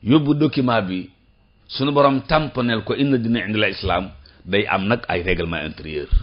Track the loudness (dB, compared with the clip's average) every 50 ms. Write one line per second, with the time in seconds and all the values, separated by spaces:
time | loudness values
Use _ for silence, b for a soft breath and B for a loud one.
0 | 2 4 4 4 4 2 2 2 2 0 2 0 0 2 2 0 0 -2 -4 -6
1 | -8 -10 _ _ _ _ _ _ _ _ _ _ _ _ -6 -4 -4 0 2 4
2 | 4 4 4 2 -2 0 0 0 0 -2 -4 -2 -2 0 -2 -2 -2 -4 -2 0
3 | 2 2 2 0 2 0 0 0 0 -2 0 0 0 0 -2 -4 -2 -2 0 0
4 | -2 -4 -12 -18 b b b b b -2 0 0 0 2 0 0 2 0 0 -2
5 | -2 -4 -4 -2 0 0 0 0 0 -4 -4 -6 -6 -8 -10 -10 -12 -8 -8 -8
6 | -2 2 2 2